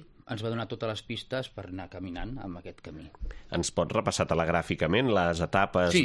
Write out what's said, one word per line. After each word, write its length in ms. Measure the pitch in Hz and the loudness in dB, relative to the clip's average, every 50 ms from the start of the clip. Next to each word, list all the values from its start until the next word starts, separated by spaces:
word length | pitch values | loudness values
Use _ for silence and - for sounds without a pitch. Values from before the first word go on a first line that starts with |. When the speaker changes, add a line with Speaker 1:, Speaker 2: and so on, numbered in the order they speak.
| 165 - - - - - 117 | -8 -14 -20 -20 -10 -8 -8
Speaker 1:
ens 100 | 104 110 | -4 -4
va 60 | 113 | -4
donar 160 | 117 117 113 104 123 | -2 -2 -4 -6 -6
totes 160 | - 120 110 | -4 -4 -4
les 140 | 110 104 - | -4 -4 -6
pistes 480 | - 117 110 - - 127 131 127 - - | -8 -8 -8 -8 -6 -6 -6 -6 -6 -10
per 140 | - 95 92 | -12 -12 -10
anar 220 | 90 95 90 87 - | -10 -10 -10 -10 -10
caminant 400 | 90 92 95 87 87 90 110 131 139 - | -10 -8 -8 -6 -6 -6 -6 -6 -8 -8
amb 160 | 98 87 87 | -8 -10 -10
aquest 220 | 87 90 82 - - 82 | -10 -14 -16 -14 -14 -14
camí. 160 | 76 78 71 - - - - - - - - - - | -14 -14 -14 -16 -14 -10 -8 -8 -8 -10 -10 -4 -2
Speaker 2:
Ens 180 | 85 82 - - | -2 -2 0 0
pots 160 | - 85 76 - | 0 0 2 2
repassar 320 | 113 110 - - - 92 | 0 0 2 2 0 2
telegràficament 840 | - 80 82 82 80 85 85 82 - 90 - 85 80 87 113 135 127 107 | 2 4 2 4 4 2 2 2 0 0 0 2 4 4 4 4 4 4
les 300 | 95 87 85 85 82 85 | 4 4 4 2 2 0
etapes 480 | 78 - 95 98 - - 92 90 87 90 | 2 4 2 2 4 4 4 4 6 6
Speaker 1:
Sí. 100 | 180 135 | 4 4